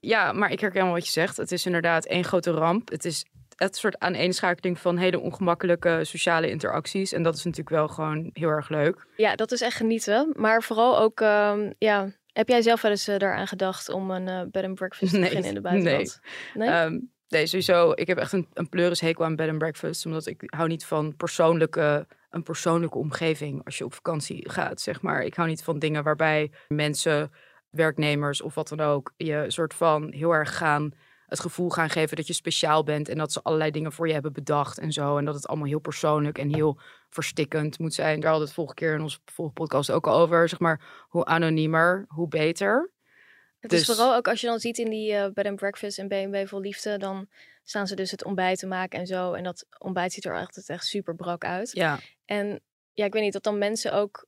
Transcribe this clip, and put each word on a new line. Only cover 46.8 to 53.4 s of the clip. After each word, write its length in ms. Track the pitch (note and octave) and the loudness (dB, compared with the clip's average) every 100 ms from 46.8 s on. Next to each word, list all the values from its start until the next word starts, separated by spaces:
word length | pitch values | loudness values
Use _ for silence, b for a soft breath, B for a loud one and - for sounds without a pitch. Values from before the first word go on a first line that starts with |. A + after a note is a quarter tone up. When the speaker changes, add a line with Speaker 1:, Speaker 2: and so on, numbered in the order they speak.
| A3 G3+ | -6 -4
Speaker 2:
dan 300 | G3 F#3+ G3 b b b | -4 -8 -10 b b b
staan 220 | - G#3+ G3 | -8 -4 -4
ze 80 | F#3+ | -4
dus 140 | F#3 | -6
het 140 | F#3+ | -6
ontbijt 340 | - F#3+ F#3 F#3+ | -4 0 0 0
te 80 | F#3+ | -4
maken 320 | F#3 F#3 - | -6 -4 -6
en 80 | F3+ | -6
zo. 260 | F#3 F3+ | -4 -2
En 100 | F3 | -4
dat 220 | F3+ F3 - - | -6 -10 -16 -14
ontbijt 340 | - F3+ F3+ | -6 -2 -2
ziet 120 | F#3+ | -4
er 140 | F#3 F2 | -6 -6
altijd 300 | F3 - - | -6 -12 -12
echt 180 | F3 - | -8 -6
super 280 | G#3 F#3+ E3 | -6 -6 -8
brak 280 | F3 F3 | -6 -6
uit. 260 | - F3+ A#3 | -4 -6 -6
Speaker 1:
Ja. 260 | - E3 C#3+ B B | 0 0 0 B B
Speaker 2:
En 360 | - G#3 G3+ G3+ _ _ _ | -6 -2 -2 -6 _ _ _
ja, 120 | - | -2
ik 80 | G#3 | 0
weet 100 | G#3+ | 2
niet, 100 | G#3 | 0
dat 100 | G3 | 0